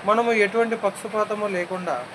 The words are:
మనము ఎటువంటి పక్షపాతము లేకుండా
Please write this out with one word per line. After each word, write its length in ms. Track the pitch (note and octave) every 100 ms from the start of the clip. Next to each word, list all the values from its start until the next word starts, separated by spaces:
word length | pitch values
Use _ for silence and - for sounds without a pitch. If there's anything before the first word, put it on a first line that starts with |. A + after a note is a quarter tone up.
మనము 280 | G3 A3 A#3
ఎటువంటి 440 | A3+ G3+ A3+ A3+ A3
పక్షపాతము 680 | G3+ - A3 G#3+ G#3 G#3+ G#3
లేకుండా 580 | F#3 F3 F#3 F3+ B2+ B2